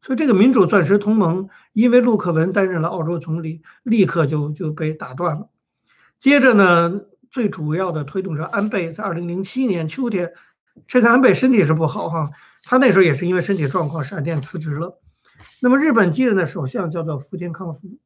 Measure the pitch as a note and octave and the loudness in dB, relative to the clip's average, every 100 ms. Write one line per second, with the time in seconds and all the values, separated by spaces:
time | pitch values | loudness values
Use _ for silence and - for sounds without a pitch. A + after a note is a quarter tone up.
0 | - B3+ D4+ F#3+ A#3+ B3 F3 G3+ D#3+ G3+ | -6 -2 2 4 4 4 2 2 2 2
1 | G#3 A3 F3 F3+ F#3+ _ _ - A#3+ A#3+ | 2 2 2 -2 -6 _ _ 0 4 4
2 | A#3+ G#3+ F3 D#3 E3+ F#3+ F#3+ F3 D#3+ F#3 | 4 0 0 0 0 0 0 -2 -4 -4
3 | D#3 F3 E3 D#3+ D#3+ D#3+ _ _ B3+ A3+ | -4 -6 -6 -6 -6 -12 _ _ -2 2
4 | F#3+ F3 C#3+ D3+ D3 D3+ D#3+ D3+ D#3 D#3 | 2 2 0 -2 -4 -6 -8 -4 -6 -6
5 | B2+ C3 E3+ D3+ G#3+ _ _ _ _ _ | -12 -6 -4 -4 -10 _ _ _ _ _
6 | _ _ C4+ C#4+ C4 G#3 F#3 F3 E3+ G3 | _ _ 2 4 6 6 6 4 2 -2
7 | - _ _ - G#3+ E3 D3+ D#3+ F#3 D#3 | -10 _ _ -4 -4 -4 -6 -4 -4 -6
8 | C3+ G3 F#3 D3+ E3+ A3 G#3 G#3 E3 E3 | -6 -8 -6 -8 -6 -4 -4 -4 -6 -8
9 | G#3 E3 F3 F3 F#3+ B3+ C4 F3 D#3+ G#3 | -8 -6 -6 -8 -8 -4 -2 -2 -4 -6
10 | B3 G3+ E3+ - _ _ _ _ _ B3+ | -4 -4 -6 -10 _ _ _ _ _ 2
11 | A3+ B3 C4 F3+ C4 A#3+ D3+ D#3 D#3+ - | 4 6 6 4 4 4 4 2 0 -4
12 | E3+ D#3+ D3 - _ _ - B3+ C4 F#3 | -6 -4 -6 -8 _ _ 0 2 4 4
13 | F3+ C#3 F3 F#3 D3 F#3+ C#3+ F3+ D3+ D#3+ | 4 2 0 -2 -2 -2 -2 -2 -4 -6
14 | C3+ F#3+ D3 D#3 C3 E3 D#3 D3 F3 - | -8 -6 -4 -6 -6 -10 -8 -6 -8 -12
15 | _ _ _ _ - - B3 C4 D#4 A#3 | _ _ _ _ -20 -4 2 2 2 2
16 | F3+ D#3 B3+ G3 E3 - C3 A#3 F3 E3 | 2 2 0 0 -2 -4 -6 -4 -6 -6
17 | D#3 C#3+ C#3 F3+ F3 D#3+ F3+ C#3+ F#3 B3+ | -6 -8 -8 -10 -10 -10 -12 -12 -16 -20